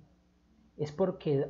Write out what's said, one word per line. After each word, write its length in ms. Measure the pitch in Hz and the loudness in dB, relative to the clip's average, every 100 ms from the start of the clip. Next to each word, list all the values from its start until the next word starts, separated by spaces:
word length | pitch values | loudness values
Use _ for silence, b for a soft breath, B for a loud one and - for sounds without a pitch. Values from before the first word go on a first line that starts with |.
| - _ _ _ _ _ _ - | -20 _ _ _ _ _ _ -8
Es 160 | 147 | -4
porque 580 | - 185 180 160 139 | 0 0 0 0 0